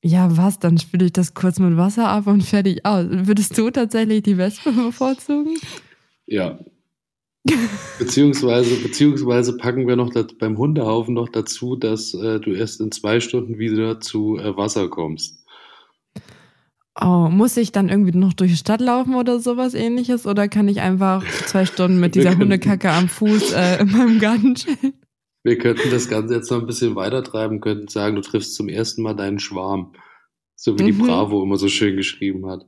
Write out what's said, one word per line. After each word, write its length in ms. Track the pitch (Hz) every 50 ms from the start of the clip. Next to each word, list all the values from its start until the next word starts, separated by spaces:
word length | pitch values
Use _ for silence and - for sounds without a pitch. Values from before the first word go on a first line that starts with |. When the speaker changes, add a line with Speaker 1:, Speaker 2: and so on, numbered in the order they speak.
| -
Speaker 1:
Ja, 340 | 170 165 180 185 180 165 160
was? 220 | 175 196 196 -
Dann 180 | - 170 165 165
spüle 280 | - - - 180 185
ich 80 | 175 170
das 200 | 185 180 - _
kurz 260 | - - 180 170 -
mit 160 | 190 180 170
Wasser 320 | 165 175 196 208 226 233 202
ab 200 | 202 208 202 202
und 140 | 208 202 180
fertig 420 | - - 202 196 196 180 - -
aus. 200 | 202 208 190 170 175
Würdest 480 | - 185 185 196 214 202 202 - - -
du 120 | 220 233
tatsächlich 520 | 254 285 240 214 - 226 226 220 214 214 208
die 140 | 208 202 180
Wespe 340 | 185 196 208 - - 320
<laughs> 140 | 247 226 240
bevorzugen? 720 | 233 233 - 262 262 269 254 - - 294 294 294 311 320 320 - - - - - _ _ _ _ _ _ _ _
Speaker 2:
Ja. 340 | - 107 101 92 85 - - - - _ _ _ _ _ _ _ _ _ _ _ _ _ _ _
Speaker 1:
<laughs> 120 | - 320 254 233 220 202 202 - - - -
Speaker 2:
Beziehungsweise, 760 | 123 - - 139 143 147 135 135 - 123 117 123 123 117 123 120 120
beziehungsweise 760 | 120 - - 143 147 139 127 127 123 120 120 120 123 120 -
packen 300 | - 123 120 131 131 120
wir 80 | 123
noch 160 | 120 123 120
dat-, 260 | - 117 110 - - _
beim 200 | 113 110 107 107
Hundehaufen 560 | 127 147 156 151 120 110 110 117 113 117 123
noch 140 | 117 117 117
dazu, 460 | - 113 110 - - - 127 123 127
dass, 380 | 120 - 113 110 107 107 - -
äh, 260 | 90 104 113 110 107
du 120 | 107 110
erst 280 | 95 95 113 104 - -
in 120 | 110 107
zwei 280 | - - - 104 110 120
Stunden 380 | 117 - - 123 - 107 117 107
wieder 420 | 110 113 107 107 113 110 113 110
zu, 380 | - - - 110 107 107 107 107
äh, 180 | 104 104 95
Wasser 320 | 95 101 107 - 107 98 82
kommst. 540 | - - 82 78 80 78 - - - _ _ _ - - - - - - _ _ _ _ _ _ _ - - - - - _ _ _ _ _ _ _ _ _ _ _ -
Speaker 1:
Oh, 300 | 220 180 180 175 170 160
muss 260 | 170 196 226 247 240 240
ich 140 | 233 185
dann 180 | - 202 196 180
irgendwie 260 | 190 202 208 180 165 180
noch 160 | 190 190 170
durch 180 | - 190 185
die 60 | 170 151
Stadt 240 | - - 214 220
laufen 340 | 247 247 240 247 254 254 262
oder 240 | 254 247 247 247 240
sowas 340 | 233 247 240 240 254 254 247
Ähnliches? 520 | - 226 233 240 247 247 240 247 226 - 202
Oder 200 | 202 208 202 208
kann 200 | 208 208 208 202
ich 140 | 202 202
einfach 420 | - 185 190 190 196 190 190 190 185 - - - -
zwei 200 | - - 196 190
Stunden 340 | 185 - - 180 180 185 185
mit 160 | 175 175 -
Speaker 2:
<laughs> 0 |
Wir 60 | 185 196
Speaker 1:
dieser 80 | 180 185
Speaker 2:
können 160 | 175 196 202
Speaker 1:
Hundekacke 400 | 196 185 - - 202 190 - 190
am 160 | 156 165 180 180
Fuß, 440 | - - 214 208 214 214 202 - -
äh, 280 | - 180 180 180 -
in 100 | 208 196
meinem 280 | 196 226 262 233 226 220
Garten 360 | 208 214 233 233 208 269 247
chillen? 380 | - - - 285 - - 269 269 _ _ _ _ _ _ _ _ _ _
Speaker 2:
Wir 140 | 123 120 120
könnten 320 | 117 120 113 - - 127
das 200 | 120 123 123 -
Ganze 260 | 110 107 107 113 120
jetzt 160 | 117 113 -
noch 80 | 127 120
ein 60 | 117 113
bisschen 280 | 117 - - 117 -
weiter 280 | 95 92 101 110 92 -
treiben, 380 | - - 110 110 107 107 104
könnten 260 | 107 110 104 104 104 101
sagen, 280 | - 107 101 104 107
du 60 | 98
triffst 340 | 98 - - 110 98 - -
zum 120 | - 107 101
ersten 340 | 80 104 113 110 - -
Mal 120 | 113 107 107
deinen 260 | 101 98 98 101 101
Schwarm. 540 | - - 101 90 92 95 98 95 90 90 _ - - _ _ _ _ _ _ _ _ _ _
So 220 | - - - 104 -
wie 60 | 190
die 80 | 214
Speaker 1:
Mhm. 60 | 208 196 233
Speaker 2:
Bravo 360 | 247 240 175 107 104 101 101 95
immer 140 | 98 98 95
so 100 | 98 98
schön 260 | 98 - 110 101 95
geschrieben 520 | 95 95 - - - 101 98 95 95 95 95
hat. 160 | 92 92 -